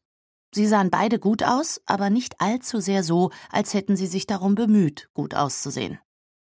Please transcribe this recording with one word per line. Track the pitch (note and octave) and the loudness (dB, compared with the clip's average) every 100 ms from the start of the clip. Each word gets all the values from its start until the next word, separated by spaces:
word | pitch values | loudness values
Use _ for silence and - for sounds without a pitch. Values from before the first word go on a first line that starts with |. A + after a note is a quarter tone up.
| _ _ _ _ _ G#3 | _ _ _ _ _ 0
Sie | G#3 | 2
sahen | G#3+ F#3 | 4 2
beide | - G#3 A3+ | 2 0 0
gut | G3 A3 | 0 0
aus, | - B3 E4 - - | 0 0 -2 -6 -4
aber | G3 G3 | -2 2
nicht | A3 B3 - | 0 -2 -4
allzu | F#3 B3 - A3+ | -2 -2 -4 -4
sehr | F3+ G3 | 0 0
so, | E3 E3+ F3+ - - | 2 2 2 -2 -6
als | F#3+ G#3 | -2 -2
hätten | G#3 G3 G3 | -2 0 0
sie | F#3+ | 0
sich | F#3+ - | -4 -4
darum | G3 F#3+ G3+ | -2 0 0
bemüht, | A#3 G#3+ E3 - - | 4 4 4 -2 -12
gut | - C#3+ - | -8 -4 -2
auszusehen. | C#3+ - D3+ C3 G2+ - _ _ _ _ _ _ | -2 -2 -6 -6 -8 -10 _ _ _ _ _ _